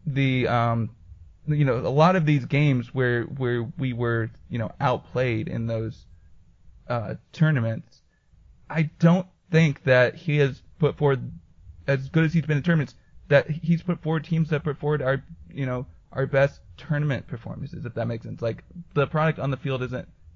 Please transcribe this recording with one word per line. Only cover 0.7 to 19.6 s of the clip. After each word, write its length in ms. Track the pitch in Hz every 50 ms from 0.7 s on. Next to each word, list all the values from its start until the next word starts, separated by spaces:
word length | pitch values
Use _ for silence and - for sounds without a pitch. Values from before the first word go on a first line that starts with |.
| 117 117 113 - - - - - - - - - - - -
you 160 | 147 151 147 147
know, 140 | 135 117
a 100 | 127 -
lot 300 | 117 131 147 156 180 185
of 80 | 180 156
these 180 | 156 147 139 120
games 480 | - 139 143 151 147 131 123 117 - -
where, 300 | 131 127 123 120 123 135
where 400 | - 135 135 127 120 120 120 113 - -
we 160 | - 135 127 120
were, 380 | 117 120 117 117 113 110 113 - - - -
you 80 | 123 117
know, 120 | 107 - - -
outplayed 680 | 143 131 123 - - - - 123 131 123 113 110 107
in 200 | - - 117 113
those, 380 | 113 113 110 110 113 - - - - - - - - - - - - - _ - - - - - -
uh, 260 | 123 117 104 - 117 - _ _
tournaments, 680 | - - 160 156 151 127 113 113 113 - - _ _ _ _ _ _ _ _ _ _ - - - - - - -
I 200 | 147 165 156 147 - -
don't 280 | 170 165 175 190 180 - _ _ _ -
think 340 | 165 160 165 147 139 - -
that 300 | 135 127 127 127 113 -
he 220 | - - 156 147 147
has 220 | 139 135 123 - - - -
put 200 | - 151 135 -
forward 340 | - 151 143 139 123 120 120 170 - - - _ - - - - - -
as 220 | - 139 135 135 135
good 160 | - 160 160
as 80 | 156 170
he's 120 | 165 139
been 120 | 151 151
in 60 | 139 -
tournaments, 320 | 175 170 156 139 - - - _ _ - - - -
that 200 | 143 135 - -
he's 320 | 147 - - 160 170 165
put 200 | - 180 170 -
forward 240 | - 156 160 160 151
teams 240 | - 165 160 156 151
that 120 | 156 143 -
put 120 | 151 135
forward 240 | - 147 151 151 143
our, 220 | 127 131 139 135 - - 165 - - -
you 160 | - 135 135
know, 200 | 127 127 123 135 - - - - _
our 140 | - 135 135
best 340 | - - 135 139 143 - - - - -
tournament 520 | - - - 151 147 151 147 127 - -
performances, 580 | - 127 117 - - - - 131 135 - 110 110
if 80 | 117 -
that 140 | 117 113 117
makes 160 | 117 113 -
sense. 160 | 113 107 -
Like, 240 | 113 113 113 - - - - 175 - - -
the 140 | 147 139
product 320 | - - 151 156 160 - -
on 120 | - 139
the 60 | 135
field 240 | -